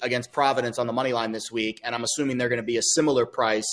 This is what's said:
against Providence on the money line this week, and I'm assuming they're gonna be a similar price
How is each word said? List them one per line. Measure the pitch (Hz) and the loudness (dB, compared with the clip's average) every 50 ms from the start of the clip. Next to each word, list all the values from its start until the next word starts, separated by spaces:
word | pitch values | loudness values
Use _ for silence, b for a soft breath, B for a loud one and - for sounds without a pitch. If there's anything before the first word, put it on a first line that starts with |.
| - | -2
against | 127 123 123 117 - | -2 -2 -2 -2 -4
Providence | - 147 143 135 135 131 123 120 113 - | 0 2 2 4 4 2 0 -2 -2 -2
on | 120 | -2
the | 117 113 | 0 0
money | 127 131 131 123 | 0 0 0 0
line | 117 113 113 110 | 0 -2 -2 -4
this | 110 107 - | -6 -8 -6
week, | 113 117 110 110 110 - - | -4 -2 -2 -2 -4 -6 -8
and | 120 117 | -6 -4
I'm | 120 117 | -4 -4
assuming | 113 - - 147 135 131 | -4 -2 -2 -2 -2 0
they're | 123 123 120 | 0 0 0
gonna | 123 120 113 | 0 -2 -2
be | 113 120 | 0 0
a | 113 110 | 0 0
similar | - - 160 156 151 135 123 117 | 2 2 4 4 4 4 4 2
price | - - - 123 110 110 110 110 - | 2 0 0 2 2 2 0 0 -4